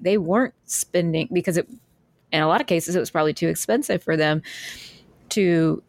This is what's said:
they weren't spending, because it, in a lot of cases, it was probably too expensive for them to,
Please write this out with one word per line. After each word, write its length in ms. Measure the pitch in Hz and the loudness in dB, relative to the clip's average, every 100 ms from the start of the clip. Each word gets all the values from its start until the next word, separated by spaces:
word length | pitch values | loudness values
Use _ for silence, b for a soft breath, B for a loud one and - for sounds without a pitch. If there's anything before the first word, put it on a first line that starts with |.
they 160 | 180 208 | 0 0
weren't 340 | 165 208 262 - - | 2 0 0 -4 -8
spending, 600 | - - 180 170 160 143 | -8 -2 0 0 0 0
because 240 | 180 180 170 | -2 0 -2
it, 100 | - - _ _ _ _ - | -2 -8 _ _ _ _ -6
in 100 | 156 | 0
a 40 | 156 | 2
lot 140 | 202 | 2
of 60 | 285 | 2
cases, 280 | 170 - 180 | -2 0 -2
it 40 | |
was 100 | 117 | -2
probably 240 | 165 156 | 0 0
too 140 | - 165 | 0 -2
expensive 560 | 160 - 233 - 185 | -2 0 -2 0 -4
for 120 | - 160 | 0 0
them 280 | 151 156 - B B B B B B _ - | 2 0 -4 B B B B B B _ -6
to, 520 | - 185 170 160 - | 0 4 4 2 0